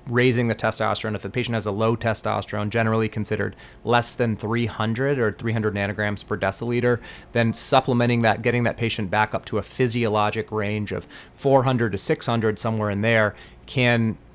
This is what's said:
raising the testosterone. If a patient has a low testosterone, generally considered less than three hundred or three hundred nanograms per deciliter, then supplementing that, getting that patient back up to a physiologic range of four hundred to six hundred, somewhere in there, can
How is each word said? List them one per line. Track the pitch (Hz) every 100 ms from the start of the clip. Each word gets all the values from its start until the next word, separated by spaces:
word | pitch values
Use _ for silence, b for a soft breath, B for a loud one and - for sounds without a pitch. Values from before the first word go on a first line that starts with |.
| -
raising | 120 127 120 120
the |
testosterone. | 110 113 - 107 104 110 104
If |
a | 98
patient | 123 117
has | 113 104
a |
low | 101 110 113
testosterone, | 117 107 110 104 - 107 104
generally | 117 110 110 110
considered | 113 101 101 101 - B B
less | 110 120 -
than | - 117 104
three | 107 117 113
hundred | - 110 113 135 139
or | 107
three | - 117
hundred | 113 107
nanograms | 101 101 104 104 104
per | - 101
deciliter, | 95 - 120 120 123 120 B B B
then | 117 113
supplementing | - - 131 131 120 120 120
that, | 113 104
getting | 120 120
that | 117 -
patient | 117 - 95
back | 104 107
up | 101 -
to | 107
a |
physiologic | - - 127 120 113 107 104 110 -
range | 110 101 107 101
of | 92 - B B
four | - 139 135
hundred | 127 123 117
to | 95
six | - 160 -
hundred, | 117 110 101
somewhere | 113 110 104
in | 98
there, | 113 113 107 B B B -
can | 131 123 120 113 - -